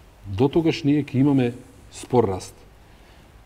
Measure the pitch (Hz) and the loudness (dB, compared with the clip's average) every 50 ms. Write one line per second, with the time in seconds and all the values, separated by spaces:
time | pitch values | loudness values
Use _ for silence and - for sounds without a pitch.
0 | - - - - - 98 98 98 135 139 139 175 160 160 143 - - 139 147 151 | -20 -20 -20 -20 -14 -10 -2 0 0 2 2 2 0 0 -2 0 0 0 0 0
1 | 139 - - 123 139 147 139 135 123 120 117 - - - - - - - - - | -2 -2 0 2 2 4 4 2 2 0 -4 -8 -18 -20 -20 -20 -20 -20 -20 -16
2 | - - 131 123 107 98 92 92 - - - - - - - - - - - - | -8 0 2 2 2 2 -2 -6 -10 -14 -20 -20 -20 -20 -20 -20 -20 -20 -20 -20
3 | - - - - - - - - - | -20 -20 -20 -20 -20 -20 -20 -20 -20